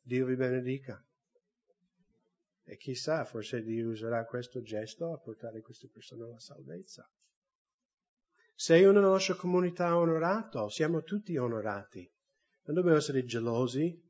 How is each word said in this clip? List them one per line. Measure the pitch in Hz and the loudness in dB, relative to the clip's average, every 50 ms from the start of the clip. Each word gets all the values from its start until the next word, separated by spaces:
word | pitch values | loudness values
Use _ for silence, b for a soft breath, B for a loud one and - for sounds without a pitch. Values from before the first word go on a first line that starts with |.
Dio | _ 120 123 127 131 | _ -4 -2 -2 0
vi | 127 127 | 0 0
benedica. | 127 131 127 127 131 123 127 131 135 135 131 110 - _ _ _ _ _ _ _ _ _ _ _ _ _ _ _ _ 180 _ _ 180 _ _ _ _ _ _ _ _ _ _ _ _ _ - | 0 0 0 0 -2 -2 -4 -6 -6 -8 -14 -16 -16 _ _ _ _ _ _ _ _ _ _ _ _ _ _ _ _ _ _ _ _ _ _ _ _ _ _ _ _ _ _ _ _ _ -20
E | 101 | -20
chissà, | - - 135 127 123 - - 160 160 127 | -14 -12 -10 -10 -6 -4 -2 -2 -2 -4
forse | - - 113 104 - - 117 110 | -6 -8 -10 -8 -6 -6 -6 -6
Dio | 113 113 113 117 | -4 -4 -4 -4
userà | 117 113 107 110 113 120 117 110 | -4 -6 -6 -4 -4 -4 -4 -4
questo | - - 123 123 - - 127 | -4 -8 -10 -10 -8 -12 -12
gesto | 113 110 110 107 110 110 - - 165 165 165 | -10 -6 -6 -6 -6 -8 -8 -8 -8 -8 -8
a | |
portare | - _ 117 110 _ - 113 110 113 | -10 _ -16 -16 _ -14 -14 -12 -14
queste | - - 123 - - | -16 -16 -20 -20 -20
persone | 117 _ 113 - - - 113 117 | -20 _ -20 -20 -18 -16 -16 -14
alla | 117 120 - | -14 -16 -18
salvezza. | - - - 147 139 135 160 185 196 - - - - _ _ _ _ _ _ _ _ _ _ _ _ _ _ _ _ _ _ _ _ _ _ _ _ _ _ _ _ _ _ | -20 -20 -20 -20 -18 -16 -16 -16 -16 -18 -20 -20 -20 _ _ _ _ _ _ _ _ _ _ _ _ _ _ _ _ _ _ _ _ _ _ _ _ _ _ _ _ _ _
Sei | - - - 165 170 190 | -10 2 6 8 10 10
una | 196 202 208 | 10 8 8
nostra | 196 190 190 190 190 - 180 | 8 6 4 4 2 -2 -4
comunità | - - 180 175 180 180 175 175 175 175 175 170 | -2 -2 0 2 2 2 0 -2 -2 0 2 4
onorato, | 170 170 165 160 160 160 175 196 226 208 214 - 123 107 | 4 4 4 2 2 2 0 0 -2 -4 -6 -4 -4 -4
siamo | 104 - - 156 156 170 160 160 | -4 -2 -2 0 0 0 -2 -4
tutti | - 202 208 208 - 170 | -4 -6 -6 -6 -4 -4
onorati. | 135 123 120 117 110 104 107 101 101 101 _ _ 98 90 _ _ _ _ _ _ _ _ _ _ _ _ | -2 -2 -2 -2 -4 -4 -4 -6 -6 -10 _ _ -18 -18 _ _ _ _ _ _ _ _ _ _ _ _
Non | 147 156 | -4 -2
dobbiamo | 180 180 175 160 | 0 4 6 4
essere | 151 143 143 135 131 123 | 4 4 2 0 0 0
gelosi. | 120 113 117 113 120 117 117 131 120 117 135 156 180 170 - _ | 0 -4 -2 -2 0 0 0 0 0 0 -2 -2 -2 -4 -8 _